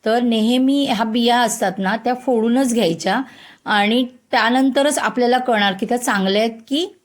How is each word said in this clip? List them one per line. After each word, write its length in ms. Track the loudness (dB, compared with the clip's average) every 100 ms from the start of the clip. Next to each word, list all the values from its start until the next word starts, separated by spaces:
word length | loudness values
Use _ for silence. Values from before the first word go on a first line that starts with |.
तर 160 | 0 0
नेहमी 640 | 2 0 2 2 2 0
ह्या 200 | 0 -2
बिया 360 | 0 0 2 2
असतात 320 | 0 0 -4 -2
ना 180 | -4 -2
त्या 180 | -4
फोडूनच 600 | -4 -2 0 2 0 0
घ्यायच्या 460 | 0 0 0 -2 -2 -4 -14 -20 -16
आणि 420 | -2 0 2 0 -2 -8 _
त्यानंतरच 680 | 0 2 2 2 2 0 0
आपल्याला 400 | -2 0 0 0
कळणार 340 | 0 0 0
की 140 | -2 -4
त्या 100 | -2
चांगल्या 460 | -2 0 0 0
आहेत 120 | -2 -4 -6
की 280 | -6 -6 -10